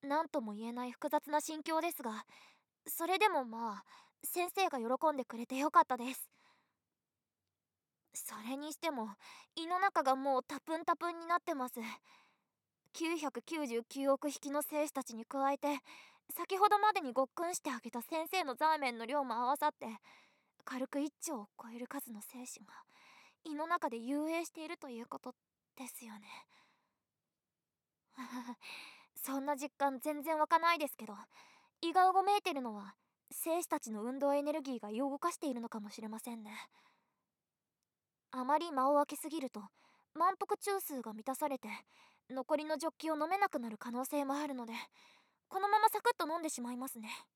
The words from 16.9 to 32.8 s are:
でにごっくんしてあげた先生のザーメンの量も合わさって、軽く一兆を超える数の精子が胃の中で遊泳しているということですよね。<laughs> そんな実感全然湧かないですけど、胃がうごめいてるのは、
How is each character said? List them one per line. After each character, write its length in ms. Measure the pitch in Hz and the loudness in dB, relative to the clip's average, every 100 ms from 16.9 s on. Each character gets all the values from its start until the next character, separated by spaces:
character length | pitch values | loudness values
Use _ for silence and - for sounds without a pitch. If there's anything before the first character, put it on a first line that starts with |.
で 80 | 427 | 4
に 100 | 294 | 0
ご 120 | 233 | 0
っ 40 | 269 | 0
く 180 | - 339 | 0 -2
ん 80 | |
し 80 | 359 | -2
て 80 | - | -4
あ 100 | 240 | -4
げ 120 | 233 | -6
た 100 | 240 | -10
先 280 | 233 320 320 | -4 -4 0
生 160 | 381 311 | 0 0
の 100 | 247 | 2
ザ 200 | 311 311 | 2 4
ー 20 | |
メ 140 | 277 | 0
ン 60 | 233 | -2
の 80 | 226 | -2
量 200 | 285 269 | 0 0
も 100 | 226 | 0
合 120 | 247 | 0
わ 100 | 285 | 2
さ 100 | 302 | 2
っ 60 | |
て、 260 | - 226 220 - - _ _ _ _ | 0 -10 -10 -16 -20 _ _ _ _
軽 240 | - 262 262 | -10 -6 -4
く 140 | 285 | -2
一 120 | 294 _ | -2 _
兆 220 | - 277 | -6 -6
を 80 | 202 _ | -8 _
超 60 | 233 | -16
え 80 | 233 | -12
る 100 | 247 | -8
数 260 | 285 269 | -8 -8
の 80 | 214 | -12
精 240 | - 254 247 | -14 -14 -14
子 160 | - | -14
が 240 | 208 - - _ - - - _ | -16 -20 -20 _ -20 -20 -20 _
胃 100 | - | -8
の 140 | 294 320 | -6 0
中 220 | 349 302 | 0 0
で 80 | 233 | -4
遊 320 | 233 285 311 | -2 -2 0
泳 160 | 330 339 | -2 -4
し 40 | |
て 140 | - | -8
い 40 | - | -10
る 100 | 339 | -10
と 100 | 294 | -10
い 140 | 233 | -10
う 60 | 240 | -10
こ 120 | 269 | -10
と 160 | - - _ _ _ - | -12 -16 _ _ _ -16
で 120 | 254 | -14
す 180 | - 233 | -14 -16
よ 120 | 214 | -18
ね。 300 | 208 - - _ _ _ _ _ _ _ _ _ _ _ _ _ _ _ _ 269 | -18 -20 -20 _ _ _ _ _ _ _ _ _ _ _ _ _ _ _ _ -16
<laughs> 440 | 247 247 240 247 - - - - _ - | -10 -8 -8 -10 -12 -16 -16 -20 _ -10
そ 200 | - 269 | -4 -2
ん 60 | 269 | 0
な 120 | 285 | -2
実 180 | 277 _ | -2 _
感 220 | 277 262 | 0 0
全 240 | 302 294 | -4 -4
然 160 | 285 311 | -2 2
湧 80 | 302 | 4
か 100 | 330 | 6
な 160 | 330 | 6
い 60 | 339 | 4
で 80 | 294 | 2
す 80 | - | -4
け 100 | 214 | -12
ど、 120 | 202 214 - - - _ _ | -12 -16 -20 -20 -20 _ _
胃 100 | 339 | 2
が 160 | 349 370 | 6 8
う 40 | |
ご 100 | 381 | 8
め 140 | 381 415 | 6 4
い 40 | |
て 120 | 381 | 4
る 80 | 285 | -2
の 140 | 247 | -4
は、 200 | 214 | -8